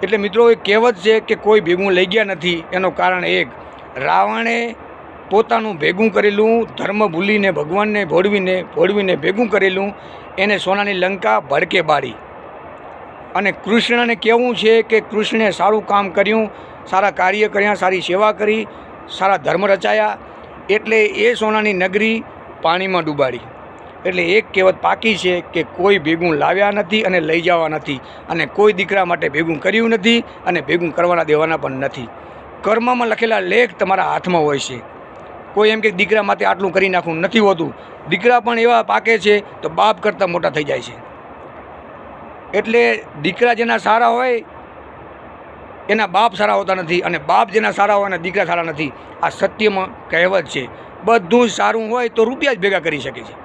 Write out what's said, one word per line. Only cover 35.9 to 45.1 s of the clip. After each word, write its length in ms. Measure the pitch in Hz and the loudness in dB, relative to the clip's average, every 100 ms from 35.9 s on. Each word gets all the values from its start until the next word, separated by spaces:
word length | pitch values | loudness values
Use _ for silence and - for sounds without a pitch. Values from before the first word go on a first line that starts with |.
દીકરા 320 | 180 202 214 | 0 2 2
માટે 220 | 202 196 196 | 2 0 0
આટલું 260 | 190 190 | 0 0
કરી 180 | 180 190 | 2 2
નાખું, 280 | 185 170 160 | 0 -2 -2
નથી 220 | 185 226 | 0 2
હોતું. 340 | 202 185 156 - - - - | 4 2 -2 -8 -18 -18 -4
દીકરા 300 | 180 233 240 | 0 4 4
પણ 200 | 233 233 | 2 2
એવા 240 | 233 233 | 4 4
પાકે 340 | 214 208 220 226 | 2 0 2 2
છે 440 | 208 208 202 - | 4 2 2 -10
તો 80 | 151 | -8
બાપ 320 | 165 202 214 | 2 2 2
કરતાં 300 | 214 175 190 | -2 0 -2
મોટા 180 | 175 165 | 0 -2
થઈ 140 | 143 | -2
જાય 180 | 147 135 | -2 -4
છે. 320 | 120 - - - - - - - - - - - - - - - - 196 | -6 -16 -18 -20 -20 -20 -18 -20 -20 -20 -20 -20 -18 -18 -18 -18 -6 -6
એટલે 460 | 214 233 240 220 - 151 | 0 2 2 0 -6 -6
દીકરા 320 | 151 185 240 | -6 0 0
જેના 240 | 226 233 226 | 2 0 0
સારા 300 | 208 220 233 | 2 4 4
હોય 360 | 233 254 240 - - - - - - - | 2 0 -2 -4 -20 -20 -20 -20 -20 -20